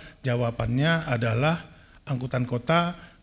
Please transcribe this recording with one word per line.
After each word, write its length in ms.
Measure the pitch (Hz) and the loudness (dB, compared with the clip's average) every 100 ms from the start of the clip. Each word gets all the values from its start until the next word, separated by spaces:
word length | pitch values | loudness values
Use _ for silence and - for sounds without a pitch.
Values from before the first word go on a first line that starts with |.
| - - 135 | -16 -8 -2
jawabannya 800 | 120 120 117 113 123 156 165 156 | 0 0 -2 0 2 2 2 0
adalah 560 | 120 117 113 147 165 - - - - | 0 0 2 2 0 -4 -20 -20 -14
angkutan 400 | - 131 127 127 | -6 -4 -2 -2
kota 560 | 123 123 - 165 175 175 - - | -2 -2 2 2 2 -2 -14 -10